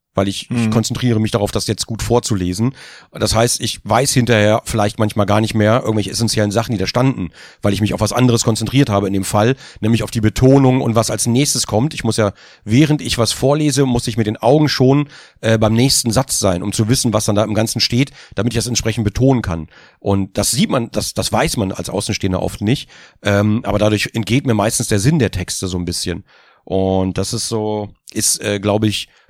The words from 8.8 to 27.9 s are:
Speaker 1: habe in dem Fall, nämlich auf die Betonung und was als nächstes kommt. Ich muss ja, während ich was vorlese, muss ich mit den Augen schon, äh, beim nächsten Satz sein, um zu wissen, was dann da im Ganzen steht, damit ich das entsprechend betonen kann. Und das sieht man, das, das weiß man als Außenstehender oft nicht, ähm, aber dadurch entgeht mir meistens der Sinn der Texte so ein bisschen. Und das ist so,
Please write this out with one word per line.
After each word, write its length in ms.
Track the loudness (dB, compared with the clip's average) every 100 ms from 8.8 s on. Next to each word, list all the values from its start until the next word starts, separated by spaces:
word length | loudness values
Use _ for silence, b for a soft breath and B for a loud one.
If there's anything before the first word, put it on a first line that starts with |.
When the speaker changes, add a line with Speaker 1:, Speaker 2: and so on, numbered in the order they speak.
| 2
Speaker 1:
habe 180 | 2 0
in 40 |
dem 120 | -2
Fall, 320 | -2 0 2 0 B B
nämlich 240 | 0 0
auf 80 | -2
die 80 | -2
Betonung 640 | -2 4 6 6 6 4
und 120 | 2
was 160 | 0 0
als 160 | -2 0
nächstes 400 | 2 2 -2 -2
kommt. 280 | 0 0
Ich 100 | -2
muss 120 | -2 0
ja, 160 | 0 B B B
während 380 | 0 4 4 2
ich 160 | -2 -2
was 140 | -2
vorlese, 540 | 0 0 0 0 2 2
muss 200 | 0 -2
ich 100 | -2
mit 120 | -2
den 80 | 0
Augen 320 | 2 4 2
schon, 400 | 4 4 4 0 B B B
äh, 180 | 0 2
beim 160 | 2
nächsten 380 | 4 2 2 0
Satz 260 | -2 -2 -2
sein, 240 | 0 -2
um 100 | -2
zu 160 | -2 0
wissen, 240 | 0 0
was 120 | 0
dann 100 | 0 0
da 60 |
im 120 | 0
Ganzen 260 | 0 -2 -2
steht, 320 | -2 0 -2 B B -4
damit 160 | -2
ich 40 | -2
das 100 | -2
entsprechend 340 | -2 -2 -2
betonen 380 | -2 2 2 2
kann. 240 | 0 -6 -8 B B B
Und 400 | -2 0 -2 -4
das 140 | -2
sieht 180 | 0 0
man, 220 | 0 -2
das, 220 | -4 -6
das 180 | -4 -2
weiß 240 | 0 0 -2
man 160 | -4
als 180 | -4 -6
Außenstehender 500 | -6 -4 -4 -2 -2
oft 200 | -4 -4
nicht, 280 | -2 -2 -4 B B B
ähm, 400 | 0 2 2 0
aber 160 | -2 0
dadurch 300 | 2 0 -2
entgeht 340 | -4 0 0 2
mir 80 |
meistens 320 | 0 0 -2 -2
der 140 | 0
Sinn 180 | 2 2
der 140 | 0
Texte 340 | -2 -6 -6 -6
so 100 | -4
ein 80 |
bisschen. 400 | -4 -6 -6 -6 b b b b
Und 560 | -6 -2 2 2 0 -2
das 160 | -4
ist 140 | -4 -4
so, 420 | -4 -4 -4 -8